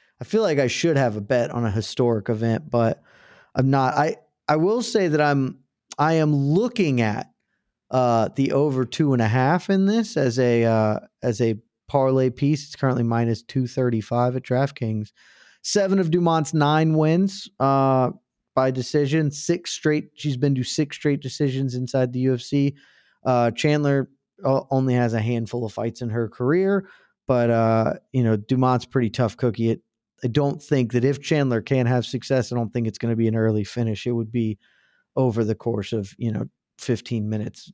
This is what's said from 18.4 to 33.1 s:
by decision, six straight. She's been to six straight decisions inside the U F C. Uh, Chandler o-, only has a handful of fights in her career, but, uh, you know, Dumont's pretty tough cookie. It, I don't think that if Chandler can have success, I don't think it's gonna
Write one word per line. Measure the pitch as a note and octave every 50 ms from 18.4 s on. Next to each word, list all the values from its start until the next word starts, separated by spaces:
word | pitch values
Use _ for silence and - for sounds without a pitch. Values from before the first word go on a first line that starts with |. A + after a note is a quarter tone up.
| _ _ -
by | C3 C3 C3+
decision, | B2+ C3 A#2+ - - D3 D3 C3+ D#3 D#3+ D#3 C#3
six | D3 - - - E3+ F3+ - -
straight. | - - - D3+ D3+ D#3 - - _
She's | - - D3 C3
been | B2 D3 C#3+ C3+
to | B2+ A#2+
six | - - D#3+ D3 D3 -
straight | - - D3 C#3+ C#3
decisions | C#3 B2+ - - D3 C3+ C3 C3+ C#3 B2+ B2
inside | B2+ B2+ - - C3 B2+ B2 B2
the | B2+
U | C3 C3 B2+
F | A#2+
C. | - - C#3+ C#3+ C#3 C#3+ C#3+ _ _ _ _ _ _ _ _ _ -
Uh, | C3 B2 A#2+ A#2+ A#2
Chandler | A#2 - - D3 D3+ D3+ D3 C#3+ C#3 C#3 B2+ - _ _ _ _ _ - -
o-, | C3 C3+ C3 - -
only | C3+ C3 C3 C3 B2
has | B2 B2 A2+ A2+
a | A2
handful | G#2+ A#2+ A#2+ A#2 A2+ - A#2+ B2 A#2
of | G#2 -
fights | A2 A2 A#2 A#2 -
in | B2 A2+
her | A2 A#2+ A2+ A2
career, | - - B2 C3+ E3 F#3 F#3+ G3 G3+ F#3+ F#3+ - - - _ _ _ _ _
but, | - B2+ A#2+ A#2+ A#2
uh, | A#2 A2+ A2+ A2+ A2+ A2+ A2 - - - _ _ -
you | B2+ A#2
know, | A2 A2
Dumont's | G#2 G#2 - C3 B2+ B2+ B2+ B2+ B2 -
pretty | - - C3 A#2+ G2+
tough | - - A#2+ G#2 -
cookie. | - C3 A#2+ - A#2 A2+ A2+
It, | A2 - _ _ _ _ _ _ _ _ -
I |
don't | A#2 A2 D3 C#3 C#3+ - D3+ -
think | - D3 C3 B2 A2 B2
that | A#2+ A#2+
if | C#3 C#3 C#3+
Chandler | - - D#3+ D3 C#3 B2+ A#2 A2
can | - - C#3 C3 A#2+
have | A#2+ B2+ B2 A2+
success, | - - A#2+ - - C3+ B2+ A#2+ - B2
I |
don't | A#2+ A#2 G#2
think | - A#2+ A2+
it's | A2+ -
gonna | - A#2+ A#2